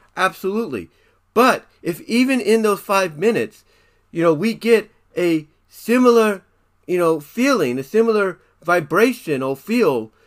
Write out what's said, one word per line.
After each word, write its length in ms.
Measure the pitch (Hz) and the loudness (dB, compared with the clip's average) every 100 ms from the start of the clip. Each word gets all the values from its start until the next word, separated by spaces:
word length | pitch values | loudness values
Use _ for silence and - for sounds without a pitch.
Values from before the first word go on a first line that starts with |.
| _ - | _ -4
Absolutely. 720 | 185 170 190 208 214 113 80 _ _ _ _ | -4 -2 -6 -4 -4 -8 -10 _ _ _ _
But 320 | 214 254 190 - _ | 2 2 2 -6 _
if 200 | - 175 | -8 -8
even 380 | - 233 254 254 | -4 0 2 0
in 220 | - 226 | 2 2
those 180 | 214 190 | 2 -2
five 360 | - 196 185 151 | -2 -2 -2 -2
minutes, 480 | 208 175 107 - _ _ _ _ _ | 0 0 -4 -10 _ _ _ _ _
you 120 | 165 | -2
know, 120 | 170 | 0
we 180 | 156 220 | 2 -2
get 360 | 220 226 220 - _ _ - | -2 2 2 0 _ _ -4
a 300 | 175 160 147 _ _ | -2 -2 -4 _ _
similar, 720 | - - 247 247 233 214 190 _ _ _ _ | -14 -2 4 4 4 2 -2 _ _ _ _
you 140 | - 180 | -6 0
know, 220 | 170 160 | 0 0
feeling, 580 | 147 - 269 247 131 127 | -6 -2 0 2 0 -4
a 60 | |
similar 560 | 135 214 226 214 196 165 _ _ | -4 0 0 0 -2 -6 _ _
vibration 760 | 160 175 147 170 254 240 175 135 | -2 -2 0 2 2 0 -6 -4
or 120 | 135 | -4
feel 560 | 135 - 240 180 123 110 _ | -6 -4 0 2 0 -6 _